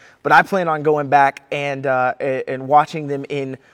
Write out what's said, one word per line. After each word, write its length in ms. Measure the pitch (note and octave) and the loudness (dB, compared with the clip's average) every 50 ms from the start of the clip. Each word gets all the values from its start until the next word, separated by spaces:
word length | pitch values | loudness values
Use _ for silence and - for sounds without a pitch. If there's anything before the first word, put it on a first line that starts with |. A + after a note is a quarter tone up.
| - - _ _ | -20 -20 _ _
But 100 | - C#3+ | 2 4
I 80 | D3 E3 | 4 4
plan 280 | F3+ - G3+ F#3+ F3 E3 | 4 4 -2 -2 -2 -2
on 140 | D#3 D3+ | -2 0
going 260 | C#3+ D#3 D3+ D3 C#3+ C3+ | 0 0 0 0 0 2
back 340 | C#3+ C#3+ C#3 C#3 - - - _ | 4 4 4 2 0 -4 -8 _
and, 320 | D3+ D3 C#3+ C#3+ C#3 C3+ C3+ | -6 -4 -4 -4 -6 -4 -2
uh, 300 | C#3 C3 B2+ B2+ B2+ A#2+ - | -2 0 0 0 -2 -2 -4
a-, 300 | - C#3 C3 C3 - - | -4 -4 -4 -4 -6 -6
and 180 | C3+ C3 C3 | -8 -8 -2
watching 420 | C3 D3 D3 D#3 - - D#3+ D3+ C#3 | 2 4 4 4 2 -4 -8 -6 -6
them 180 | C#3+ C#3 C#3 - | -6 -8 -6 -6
in, 300 | D3 C#3+ C3+ C3 C3 - _ _ | -6 -6 -6 -8 -10 -14 _ _